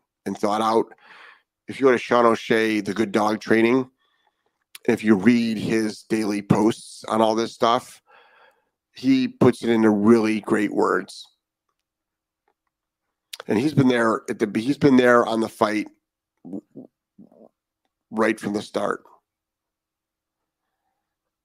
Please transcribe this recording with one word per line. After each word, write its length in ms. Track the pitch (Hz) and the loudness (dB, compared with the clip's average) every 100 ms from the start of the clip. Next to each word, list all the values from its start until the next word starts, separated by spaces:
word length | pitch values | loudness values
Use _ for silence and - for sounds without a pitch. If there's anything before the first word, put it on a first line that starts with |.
| _ _ | _ _
and 120 | 101 98 | -12 -6
thought 260 | 104 107 | -4 -2
out, 300 | 110 113 - - - - - - _ _ - | 0 -2 -2 -10 -20 -20 -20 -20 _ _ -18
if 100 | 104 | -2
you 60 | |
go 80 | 135 | 0
to 60 | 117 | 2
Sean 260 | - 120 | 0 2
O'Shea, 560 | 117 113 - 113 110 107 | 2 2 -2 -2 0 -2
The 140 | 101 | -4
Good 180 | 95 104 | -4 -2
Dog 280 | 107 104 107 | -2 -2 -4
Training, 500 | - 110 113 131 127 _ _ _ _ _ _ _ _ - - | -2 2 2 0 -4 _ _ _ _ _ _ _ _ -10 -4
if 160 | 104 | -2
you 100 | 107 | 2
read 440 | 101 101 120 117 107 | 2 4 2 0 -4
his 460 | 117 113 107 98 | -4 -2 -4 -8
daily 360 | - 110 101 104 | -6 -4 -2 -4
posts 640 | 101 104 107 - - - | -2 0 0 -2 -10 -16
on 160 | - 110 | -6 0
all 140 | 110 | 0
this 180 | 110 113 | 0 -6
stuff, 500 | - 117 123 - - _ _ _ _ _ _ _ _ _ | -2 0 -2 -4 -20 _ _ _ _ _ _ _ _ _
he 360 | - 131 131 123 | -6 0 0 0
puts 340 | - 127 - | 2 2 2
it 60 | 117 | 0
into 220 | 117 110 | 2 2
really 500 | 104 104 117 107 110 | 4 4 4 2 -2
great 320 | - 107 104 | -2 -2 -2
words. 540 | 104 98 92 101 - - _ _ _ _ _ _ _ _ _ _ _ _ _ _ _ _ _ _ _ _ - - | 0 0 0 -6 -18 -20 _ _ _ _ _ _ _ _ _ _ _ _ _ _ _ _ _ _ _ _ -14 -4
And 120 | 107 | -2
he's 160 | 151 | 0
been 140 | 143 127 | 2 2
there 340 | 123 113 107 - | 2 0 -2 -4
at 80 | 107 | -4
the, 120 | 107 110 | -4 -4
he's 200 | 120 139 | -4 0
been 180 | 147 127 | 4 4
there 300 | 123 120 113 | 6 4 4
on 140 | 113 | -2
the 80 | 110 | -4
fight 400 | - 107 107 101 _ _ _ _ _ | -2 -2 -2 -6 _ _ _ _ _
w-, 440 | 87 98 - - - _ _ _ - 87 - _ _ _ _ _ - | -18 -18 -18 -20 -20 _ _ _ -20 _ -20 _ _ _ _ _ -10
right 300 | 110 110 110 | -2 -2 -2
from 140 | 101 | -4
the 80 | 104 | -6
start. 420 | - - 101 - _ _ _ _ _ _ _ _ _ _ _ _ _ _ _ _ _ _ _ _ _ _ _ _ | -6 -6 -4 -6 _ _ _ _ _ _ _ _ _ _ _ _ _ _ _ _ _ _ _ _ _ _ _ _